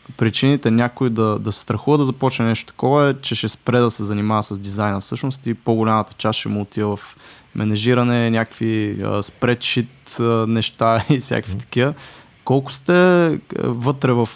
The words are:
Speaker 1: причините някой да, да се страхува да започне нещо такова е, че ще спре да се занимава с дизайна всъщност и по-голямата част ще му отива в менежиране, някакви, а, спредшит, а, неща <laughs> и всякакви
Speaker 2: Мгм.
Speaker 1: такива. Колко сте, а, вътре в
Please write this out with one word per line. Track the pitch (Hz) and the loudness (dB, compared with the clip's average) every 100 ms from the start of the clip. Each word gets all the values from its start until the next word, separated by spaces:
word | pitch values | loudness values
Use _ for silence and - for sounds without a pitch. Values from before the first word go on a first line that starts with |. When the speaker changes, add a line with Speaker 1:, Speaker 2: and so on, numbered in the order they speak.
| - - | -20 -2
Speaker 1:
причините | 110 - 135 143 120 | 0 2 2 2 2
някой | 113 120 - 127 | 2 2 0 -2
да, | 113 110 107 | 2 0 0
да | 107 | -4
се | - | -6
страхува | - 104 - 147 | -4 -2 2 2
да | |
започне | 131 127 131 - 113 | 2 0 -2 0 0
нещо | 110 - | 0 -4
такова | - 127 147 143 | -4 2 4 2
е, | |
че | 139 - | 0 -4
ще | - 110 | -4 -4
спре | - - 120 | -6 0 2
да | 120 | 2
се | - | 0
занимава | 104 104 107 107 | -4 -2 0 0
с | 104 98 | -2 -6
дизайна | 101 101 104 98 | -6 -2 -2 -2
всъщност | - 117 135 131 117 | -6 -6 -6 -6 -6
и | |
по-голямата | 113 - 113 110 110 104 | -4 0 0 2 2 0
част | - 110 110 | -4 -2 -2
ще | 107 | -4
му | 104 | -4
отива | 101 - 104 101 | -6 -4 -4 -4
в | - - - - _ | -10 -20 -20 -20 _
менежиране, | - 107 107 117 123 120 120 117 | -6 -2 0 2 2 2 2 2
някакви, | 113 110 - 113 110 104 101 | 0 -2 -4 -2 -2 -2 -4
а, | 101 104 | -4 -4
спредшит, | - - 123 120 - 127 117 - - - | -4 -2 0 0 -2 -2 -4 -10 -14 -4
а, | 117 113 110 | 0 0 0
неща | 113 107 - 113 113 - | 0 -2 0 2 2 2
<laughs> | |
и | 135 | 0
всякакви | - 113 98 | 0 -4 -4
Speaker 2:
Мгм. | 92 | -10
Speaker 1:
такива. | - 123 131 - - - - _ | -4 0 0 -2 -14 -20 -20 _
Колко | - 135 135 | 0 0 0
сте, | - - 180 180 175 | -6 2 4 6 4
а, | 165 - - - | 2 -2 -6 -4
вътре | 123 120 123 135 127 | -4 -2 -2 0 2
в | 120 113 | 2 0